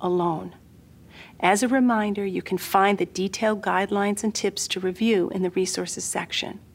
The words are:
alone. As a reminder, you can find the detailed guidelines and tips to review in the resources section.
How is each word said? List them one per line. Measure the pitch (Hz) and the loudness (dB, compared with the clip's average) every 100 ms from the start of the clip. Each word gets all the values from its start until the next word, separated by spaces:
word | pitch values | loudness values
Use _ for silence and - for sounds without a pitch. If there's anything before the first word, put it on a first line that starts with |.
alone. | 180 180 175 160 180 - - - - - - - - - | -2 0 0 -2 -8 -16 -20 -20 -20 -20 -20 -20 -20 0
As | 180 202 | 2 4
a | 240 | 4
reminder, | 269 247 220 208 202 | 4 4 2 0 -2
you | 196 180 | -4 -4
can | - 185 | -4 -4
find | - 196 196 196 | 2 4 4 4
the | |
detailed | 175 - 196 - 220 208 | 0 -2 -4 0 0 0
guidelines | 190 180 196 202 202 202 | 0 0 0 0 0 0
and | 220 | -2
tips | 208 202 - - | -2 -2 -4 -6
to | 185 | -4
review | 185 180 226 202 170 | -4 0 2 2 2
in | 190 | 0
the | 180 | -2
resources | 185 185 - 180 - | 0 -2 -2 -6 -6
section. | - - 175 - - - - | -6 -6 -4 -6 -6 -10 -18